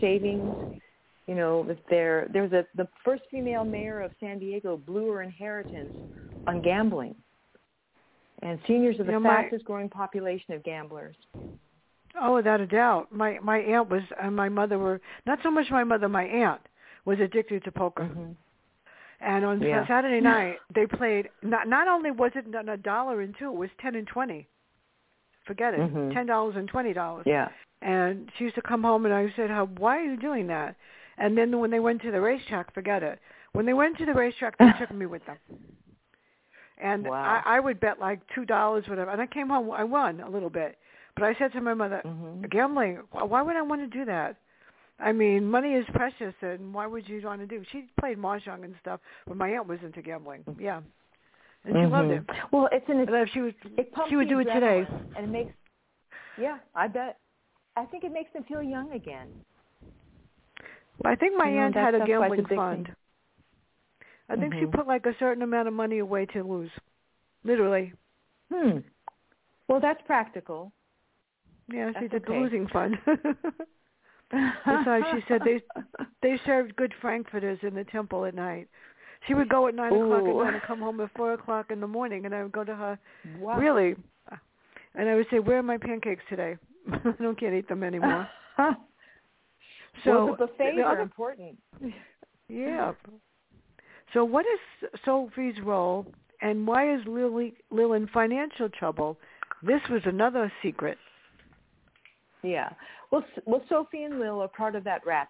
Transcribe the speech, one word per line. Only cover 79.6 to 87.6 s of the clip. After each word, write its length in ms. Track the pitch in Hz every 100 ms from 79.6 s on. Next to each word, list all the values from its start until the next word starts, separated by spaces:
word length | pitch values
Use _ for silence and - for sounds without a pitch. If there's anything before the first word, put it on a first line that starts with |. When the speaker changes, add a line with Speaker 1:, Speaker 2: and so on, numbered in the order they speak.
| 254
Speaker 2:
at 80 |
nine 180 | 233 233
o'clock 300 | 208 226 208
at 60 | 185
Speaker 1:
Ooh. 160 | -
Speaker 2:
night 100 | 240
and 80 | 214
come 160 | - 226
home 200 | 220 220
at 100 | 208 -
four 160 | 233
o'clock 380 | 226 226 220 214
in 100 | 208
the 60 | 208
morning, 400 | 226 247 196 196
and 80 |
I 80 | 202
would 100 | 202
go 120 | 214
to 100 | 214
her, 240 | 208 202 202 - - 160 165
Speaker 1:
Wow. 200 | 208 240
Speaker 2:
"Really?" 380 | 302 240 180 185 - _ - - _ _ _ - -
And 140 | 190 214
I 60 |
would 120 | 220 226
say, 80 | 240
"Where 180 | 208 254
are 40 |
my 160 | 240 233
pancakes 440 | 240 226 220 180 -
today? 280 | 185 170 170 _ 311
<laughs> 160 | -
I 220 | - 233 226
don't, 180 | 226 220
can't 160 | 220
eat 140 | 185